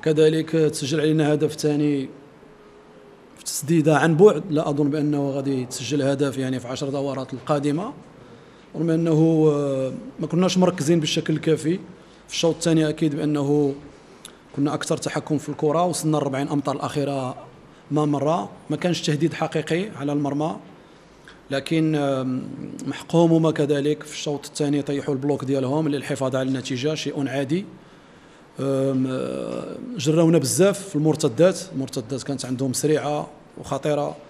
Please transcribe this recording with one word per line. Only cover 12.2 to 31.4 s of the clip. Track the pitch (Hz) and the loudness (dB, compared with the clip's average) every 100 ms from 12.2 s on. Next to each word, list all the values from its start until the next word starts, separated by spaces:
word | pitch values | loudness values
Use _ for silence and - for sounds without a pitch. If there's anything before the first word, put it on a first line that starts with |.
| - | -12
في | |
الشوط | - 170 160 | -2 0 0
الثاني | 170 160 156 | 2 4 2
أكيد | 151 160 143 | 0 0 0
بأنه | 147 147 139 147 143 139 - - - - - - - - | 0 0 2 2 2 -2 -12 -20 -20 -20 -20 -20 -14 -2
كنا | 147 | -2
أكثر | 151 - 165 | -2 -4 -4
تحكم | - 156 - 147 | -2 -6 -2 -4
في | 147 | -4
الكرة، | 143 156 151 180 | -2 0 2 0
وصلنا | 160 156 151 | 0 0 0
لأربعين | 139 131 143 | 0 -2 -2
أمتار | 143 139 131 | -2 -2 -4
الأخيرة | 135 147 139 139 127 - - - - - - | -4 -2 -2 -2 -6 -8 -16 -20 -20 -20 -4
ما | 147 151 | 0 2
مرة، | 143 139 165 196 - - | 2 2 0 -2 -12 -6
ما | - | -2
كانش | 180 160 | 0 0
تهديد | - 147 156 | -2 0 0
حقيقي | - 156 165 156 165 208 | 0 -4 -2 -2 -2 -4
على | 160 143 | -6 -4
المرمى، | 147 143 139 156 208 - - - - - - - - - | -2 -2 -2 -4 -6 -14 -20 -20 -20 -20 -20 -20 -20 -6
لكن، | 135 135 160 160 156 | -6 0 0 2 2
آم، | 139 135 131 127 - - - - - | 0 0 -2 -4 -6 -10 -12 -10 -10
محقهم | - - 165 170 | -10 0 4 6
هما | 165 160 | 6 4
كذلك | 156 143 143 139 151 | 2 0 2 0 -2
في | - | -6
الشوط | - - 143 - | -10 -6 -6 -8
الثاني | - 147 143 | -4 0 0
طيحوا | 139 143 135 | -2 -4 -2
البلوك | 135 143 139 131 | -2 -2 -2 0
ديالهم | 139 127 147 160 | -2 0 0 0
للحفاظ | 143 - 139 131 131 | -2 -4 -4 -2 -2
على | 131 | -2
النتيجة، | 131 120 127 143 156 | -2 -4 -4 -2 -4
شيء | 139 147 135 | -6 -4 -4
عادي. | 135 135 170 208 - - - - - - - - - | -2 -2 -2 -4 -16 -20 -20 -20 -20 -20 -20 -20 -6
آم، | 135 135 135 131 131 | -2 0 0 0 0
آه، | 131 64 65 60 60 - - - 240 | -2 -4 -6 -6 -8 -8 -12 -10 -4
جراونا | 135 160 165 170 | 0 4 4 4
بزاف | 131 113 190 190 - | 2 2 2 2 -6
في | 147 | 0
المرتدات، | 156 147 147 117 | 0 2 0 4